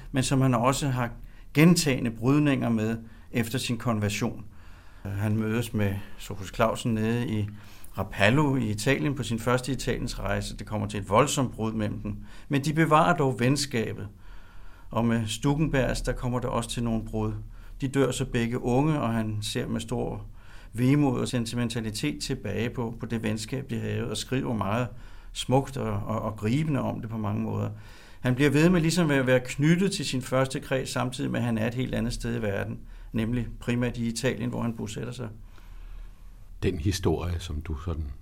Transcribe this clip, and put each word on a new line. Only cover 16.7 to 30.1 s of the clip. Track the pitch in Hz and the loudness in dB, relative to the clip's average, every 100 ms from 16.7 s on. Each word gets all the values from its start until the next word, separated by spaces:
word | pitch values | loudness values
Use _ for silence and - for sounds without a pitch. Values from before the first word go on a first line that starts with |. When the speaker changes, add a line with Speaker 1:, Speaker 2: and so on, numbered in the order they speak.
| - | -2
Speaker 1:
nogle | 117 113 110 | 0 0 -2
brud. | 110 107 107 - - - - | -2 -2 -2 -8 -14 -14 -6
De | 135 | -2
dør | 139 135 | 2 2
så | - 131 | 2 -2
begge | 123 117 120 | 0 0 0
unge, | 123 123 156 151 | 2 4 4 2
og | 117 | 0
han | 113 110 107 | 0 -2 -4
ser | 104 127 127 | -4 -4 -2
med | 113 | -4
stor | 110 120 120 107 107 - - - - | -4 -4 -4 -6 -10 -14 -16 -16 -10
vemod | 113 127 147 143 120 | 0 4 6 4 2
og | 113 | 0
sentimentalitet | 127 113 120 117 117 110 104 147 - | -2 -2 -2 -2 -2 -4 -4 -4 -4
tilbage | - 131 104 95 117 | -4 -4 -4 -2 -2
på, | 127 117 - | -2 -6 -6
på | 110 | -4
det | 117 | -2
venskab, | 110 110 110 131 127 | -2 -4 -4 -6 -4
de | 113 | -4
havde, | 107 107 113 | -4 -4 -4
og | 110 | -6
skriver | - 127 143 | -2 -2 0
meget | 110 95 110 120 - - - - | -2 0 0 -2 -6 -14 -16 -12
smukt | - - 131 135 127 | -8 2 2 2 -2
og, | 110 107 - | -4 -2 -2
og, | 107 | -2
og | 107 107 | -2 -2
gribende | 107 135 156 131 | 0 2 2 0
om | 110 104 | 0 -2
det | 110 | -4
på | 110 | -4
mange | 104 107 | -2 -2
måder. | 110 104 107 107 - - - - | -2 -2 -4 -6 -12 -18 -18 -4
Han | 127 123 | 0 4
bliver | 147 | 4
ved | 143 170 | 6 6
med | 180 | 6
ligesom | 160 170 160 | 4 4 4
at | 139 127 | 4 6
være | 127 127 | 4 4
knyttet | - 147 175 190 | 2 4 6 4
til | - | 0
sin | 135 | -2